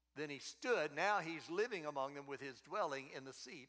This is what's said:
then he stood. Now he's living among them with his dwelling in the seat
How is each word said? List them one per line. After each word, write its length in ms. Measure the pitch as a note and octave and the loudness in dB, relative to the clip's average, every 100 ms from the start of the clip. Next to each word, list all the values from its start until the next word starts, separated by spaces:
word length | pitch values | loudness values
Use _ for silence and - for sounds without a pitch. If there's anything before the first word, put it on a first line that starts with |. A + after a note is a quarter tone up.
| _ C3 | _ -6
then 140 | D3+ | -4
he 80 | C#3 | -4
stood. 540 | - - B3+ A3 D#3 C#3+ | -8 -4 2 4 4 4
Now 220 | F#3 G#3 | 4 4
he's 320 | D#3+ E3 C3 | 2 -4 -2
living 340 | E3+ A#3 G#3 | 2 2 2
among 300 | D3+ D3 C3+ | -2 0 0
them 120 | C#3+ C#3 | -2 -6
with 140 | C3+ | -6
his 220 | C#3 A#2+ | -6 -8
dwelling 480 | - F#3+ F3+ C#3 C3+ | -6 0 2 0 -4
in 100 | D3+ | -8
the 100 | C3+ | -8
seat 340 | B2 - F#3 | -10 -10 -12